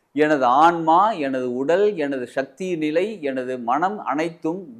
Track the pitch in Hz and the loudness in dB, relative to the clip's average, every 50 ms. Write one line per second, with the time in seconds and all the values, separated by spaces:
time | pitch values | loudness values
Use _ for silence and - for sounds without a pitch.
0 | _ _ - 139 151 151 156 139 127 120 123 143 160 170 175 170 165 160 160 180 | _ _ 0 2 2 4 4 2 4 4 6 6 6 4 4 2 2 4 4 4
1 | 202 220 220 170 143 135 131 131 127 123 123 127 139 143 165 190 208 214 208 165 | 4 4 0 -2 -4 -4 -4 -4 -4 -4 -4 -4 0 0 2 2 2 0 0 -2
2 | 147 139 139 131 123 120 - 139 135 - - - 190 185 180 156 151 151 151 170 | -4 -4 -4 -6 -8 -6 -4 -6 -6 -6 -8 -10 -6 -6 -4 -4 -2 -2 0 0
3 | 185 220 226 185 147 139 131 131 127 127 127 123 117 113 127 147 175 190 214 202 | -2 -2 -6 -6 -6 -6 -4 -4 -6 -6 -6 -6 -2 -2 0 0 0 -2 -4 -4
4 | - 113 135 151 165 170 165 - - 160 170 196 185 147 113 | -6 -4 -4 -2 -4 -4 -6 -6 -6 -6 -6 -6 -10 -14 -10